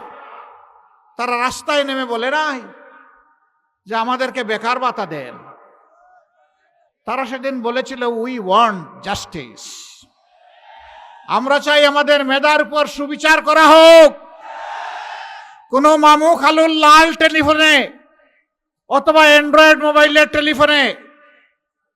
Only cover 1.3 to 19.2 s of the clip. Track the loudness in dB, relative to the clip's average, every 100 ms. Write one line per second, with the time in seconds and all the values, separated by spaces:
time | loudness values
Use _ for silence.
1.3 | -4 -4 -6 -4 -2 -2 -6 -6 -6 -4
2.3 | -4 -4 -8 -14 -20 -20 _ _ _ _
3.3 | _ _ _ _ _ -10 -6 -4 -6 -6
4.3 | -8 -8 -6 -6 -4 -4 -6 -10 -12 -14
5.3 | -18 -20 -20 _ _ _ _ _ _ _
6.3 | _ _ _ _ _ _ _ -12 -10 -10
7.3 | -10 -10 -8 -8 -8 -8 -8 -8 -6 -8
8.3 | -8 -2 0 0 -4 -14 -14 -10 -10 -12
9.3 | -16 -18 -20 -20 -20 -20 -20 _ _ _
10.3 | _ _ _ _ -20 -20 -20 -20 -20 -6
11.3 | -4 -2 -2 0 0 2 0 0 -2 -2
12.3 | -2 0 0 -2 -4 -6 -6 -10 -4 0
13.3 | 0 2 2 6 6 8 8 6 2 -20
14.3 | -20 -20 -18 -16 -14 -14 -14 -16 -16 -16
15.3 | -18 -20 -20 _ 0 2 4 4 4 2
16.3 | 0 0 2 0 2 4 6 4 0 -2
17.3 | 0 0 0 2 0 -2 -12 _ _ _
18.3 | _ _ _ _ _ -4 -4 0 2